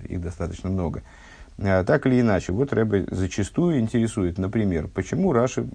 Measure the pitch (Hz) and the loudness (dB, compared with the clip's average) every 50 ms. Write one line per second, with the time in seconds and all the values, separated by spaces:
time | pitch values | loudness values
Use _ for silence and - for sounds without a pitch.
0 | - - - 90 85 87 - - 87 85 87 - - 92 95 92 87 78 - - | -10 -8 -8 -6 -6 -8 -8 -6 -6 -8 -8 -6 -6 -4 -2 -2 -2 -2 -4 -6
1 | - - - - - - - - - - - - 101 101 95 92 90 - 151 156 | -10 -14 -18 -20 -20 -20 -20 -20 -20 -18 -10 -4 0 2 2 4 4 4 2 2
2 | - 135 127 123 120 113 101 87 - - 90 107 139 135 - 110 113 107 101 98 | 4 4 4 4 4 4 4 2 0 0 -2 -2 -2 0 0 0 2 2 2 0
3 | - - - 92 95 87 - - 98 - - - 175 175 165 131 113 110 - 120 | 0 0 -2 -2 -2 -2 -2 -2 -4 -2 0 0 0 2 2 2 0 0 0 0
4 | 113 110 - 104 95 87 85 92 95 98 - 113 107 98 90 78 80 95 - 95 | 0 0 0 0 -2 0 0 -2 -4 -2 0 0 0 0 0 0 -2 -4 -4 -6
5 | 95 - - 147 190 190 139 117 120 131 - 123 120 123 - | -4 -2 -2 0 2 2 4 2 2 2 0 -2 -6 -6 -8